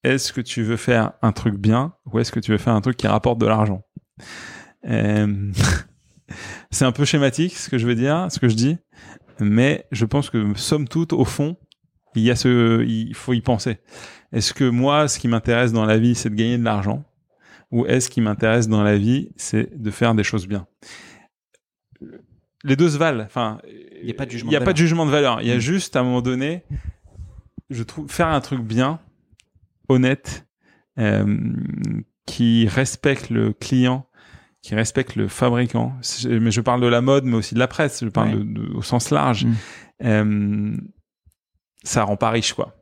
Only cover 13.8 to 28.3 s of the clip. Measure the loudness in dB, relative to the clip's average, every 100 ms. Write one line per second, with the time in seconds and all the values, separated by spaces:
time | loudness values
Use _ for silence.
13.8 | _ -20 -20 -20 _ -4 -4 0 2 2
14.8 | 2 2 2 0 0 0 2 2 2 2
15.8 | 2 4 4 2 -2 -2 0 0 0 0
16.8 | -2 -4 -8 _ _ _ _ -20 _ -2
17.8 | 2 0 0 0 0 0 2 2 2 2
18.8 | 4 2 2 0 -2 -12 -4 -2 -2 -6
19.8 | -8 0 2 2 0 -4 -4 -8 -10 _
20.8 | -20 -20 -20 -20 _ _ _ _ _ _
21.8 | _ _ -20 -20 _ _ _ _ 0 2
22.8 | 4 4 0 0 -4 -4 -4 -6 -16 -20
23.8 | -20 -12 -10 -8 -8 -8 -2 0 2 2
24.8 | 2 2 2 2 2 0 0 0 0 -2
25.8 | -2 -2 0 0 0 -2 -4 -6 _ -10
26.8 | -10 -14 _ -18 -18 -18 _ -20 _ -10
27.8 | -8 -10 -10 -2 0